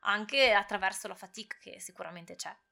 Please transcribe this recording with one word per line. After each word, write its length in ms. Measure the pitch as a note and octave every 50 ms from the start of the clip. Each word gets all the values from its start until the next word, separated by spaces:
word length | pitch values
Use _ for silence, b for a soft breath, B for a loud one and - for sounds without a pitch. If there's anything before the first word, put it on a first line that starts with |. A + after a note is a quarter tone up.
Anche 500 | - - G3 G#3 G#3+ G#3 - C#4 C4+ B3
attraverso 560 | G#3+ G3+ G3 - G#3 G3+ F#3+ F#3+ F#3+ - - G#3
la 80 | F#3
fatica 420 | - - F#3 _ - F#3+ _ - _
che 200 | _ - - -
sicuramente 560 | - - F#3 - - E3 F3 F3 E3+ - F3
c'è. 200 | - - - - _ _ _